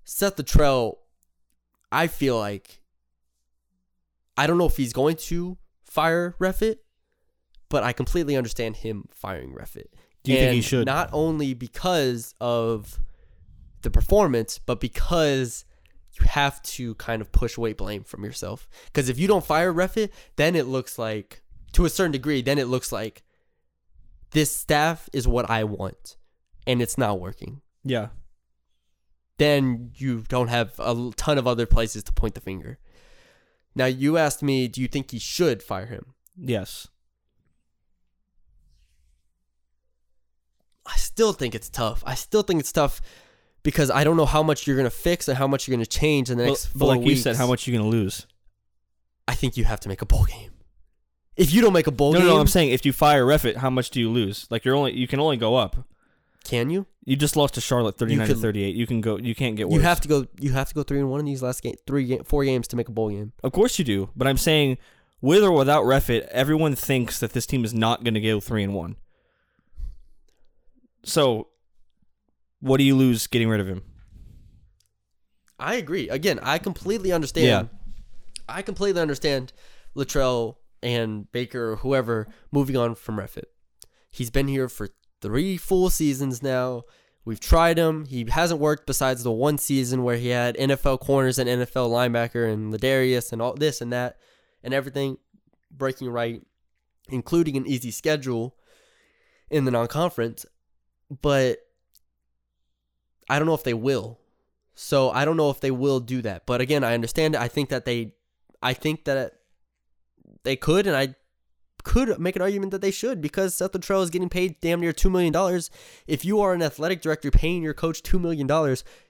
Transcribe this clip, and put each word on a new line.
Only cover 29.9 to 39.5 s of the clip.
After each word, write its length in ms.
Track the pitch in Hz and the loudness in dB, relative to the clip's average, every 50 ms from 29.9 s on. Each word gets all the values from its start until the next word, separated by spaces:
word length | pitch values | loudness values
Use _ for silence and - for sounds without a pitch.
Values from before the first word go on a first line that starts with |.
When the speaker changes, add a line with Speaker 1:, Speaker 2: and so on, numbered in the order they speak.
| - | -12
Speaker 1:
you 280 | - 135 135 120 113 113 - | -6 -4 -4 -4 -4 -4 -4
don't 200 | 127 123 120 117 | -2 -2 0 0
have 300 | 120 117 113 - - - | 0 -2 -2 -4 -6 -6
a 60 | - | -4
l-, 260 | 120 117 120 123 120 | -4 -4 -4 -4 -6
ton 240 | - - - 156 151 | -6 -4 -2 0 0
of 100 | 139 120 | 2 2
other 200 | 123 120 117 117 | 0 0 0 4
places 360 | - - 120 117 110 - 107 - | 4 4 4 4 2 -4 -8 -6
to 80 | - - | -4 0
point 180 | - 117 110 - | 0 0 0 -2
the 60 | - | -8
finger. 380 | - 95 95 90 - - 123 - - - _ _ _ - - - _ _ _ _ _ _ _ _ _ _ - | -10 -10 -10 -10 -12 -14 -16 -18 -20 -20 _ _ _ -20 -20 -20 _ _ _ _ _ _ _ _ _ _ -4
Now, 100 | 123 127 | -2 0
you 300 | 131 131 131 139 147 160 | 0 0 0 0 2 2
asked 260 | 165 156 147 - - | 4 2 2 0 -2
me, 260 | 147 139 135 131 127 120 | 0 0 0 0 0 -2
do 120 | - 127 | -2 -4
you 80 | 127 120 | -4 -4
think 220 | - 139 135 - | -4 -6 -6 -8
he 80 | 120 113 | -10 -10
should 440 | - - - - 175 151 120 101 | -8 -8 -6 -4 -2 -2 -2 -2
fire 220 | - - 104 95 101 | -4 -8 -10 -10 -10
him? 280 | 117 117 - - - _ _ _ _ _ | -12 -14 -16 -16 -18 _ _ _ _ _
Speaker 2:
Yes. 540 | 185 165 120 117 101 92 - - - - - _ _ _ _ _ _ _ _ _ _ _ _ _ _ _ _ _ _ _ _ _ _ _ _ _ _ _ _ _ _ _ _ _ _ _ _ _ _ _ _ _ _ _ _ _ _ _ _ _ _ _ _ | -10 -6 -4 -4 -4 -4 -8 -14 -16 -18 -20 _ _ _ _ _ _ _ _ _ _ _ _ _ _ _ _ _ _ _ _ _ _ _ _ _ _ _ _ _ _ _ _ _ _ _ _ _ _ _ _ _ _ _ _ _ _ _ _ _ _ _ _